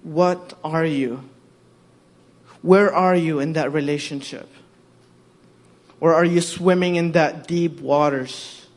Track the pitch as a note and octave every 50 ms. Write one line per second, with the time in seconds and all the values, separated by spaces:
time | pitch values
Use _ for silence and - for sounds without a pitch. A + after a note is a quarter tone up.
0 | _ E3 D#3 D#3 F3+ F3+ F3+ F3+ - - - - - D#3 D#3 E3 D#3+ D#3+ D3+ C#3
1 | C3 B2 A#2 C3+ C3+ - - _ _ _ _ _ _ _ _ _ _ _ _ _
2 | _ _ _ _ _ _ _ _ _ - - - - D#3+ F#3 G3 G3+ G3+ - E3+
3 | F#3 F#3 F3+ F3+ E3 D#3+ D#3+ C#3+ C#3 D#3 D#3+ D#3+ D3 B2+ C#3+ D#3 C#3+ C#3+ D3 D3
4 | C#3+ - D3 C#3 C3+ - - - - - - - - _ _ _ _ _ _ _
5 | _ _ _ _ _ _ _ _ _ _ _ _ _ _ _ _ _ _ - _
6 | - E3 E3 D#3+ F3 E3+ E3+ F3 E3+ - - - F3 F#3 F3+ F3+ F3+ F3+ F3 E3+
7 | E3+ E3+ D3+ F3 D#3 C#3+ - E3 C3 - E3+ F3 E3+ E3 D3 C#3 C#3+ C3 C#3+ C#3+
8 | D3 D3 C#3 C3+ B2+ B2+ - - - - - - - _ _